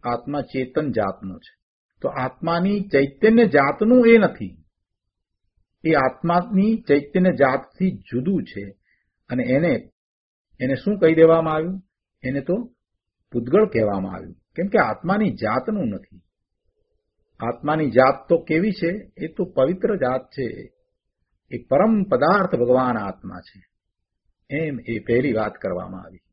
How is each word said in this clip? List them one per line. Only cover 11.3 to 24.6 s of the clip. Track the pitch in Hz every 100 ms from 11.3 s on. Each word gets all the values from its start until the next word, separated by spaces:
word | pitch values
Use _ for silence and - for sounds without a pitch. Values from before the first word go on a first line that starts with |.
| 165 160 156
આવ્યું? | 165 190 _ _ _ _
એને | 131 139
તો | 139 190 240 _ _ _ _ _ _
પૂતગળ | 120 117 170 220
કહેવામાં | 117 107 98 95
આવ્યું, | 92 - - _
કેમ | - 190
કે | 214
આત્માની | 127 107 165 208 208 -
જાતનું | 107 120 170 214 131
નથી. | 98 - 90 _ _ _ _ _ _ _ _ _ _ _ _
આત્માની | 117 - 147 156 151
જાત | 110 131 131 -
તો | 165
કેવી | - 160 214
છે? | 185 170 202 - -
એ | 156
તો | - 185
પવિત્ર | - 131 185 247 196
જાત | 123 131 -
છે, | - 120 - - _ _ _ _ _ _ _ _
એ | 123 -
પરમ | 135 214 220
પદાર્થ | 185 123 147 202 185
ભગવાન | - 120 127 127 117
આત્મા | 98 - 92 90
છે, | - 98 _ _ _ _ _ _ _ _ _
એમ | 143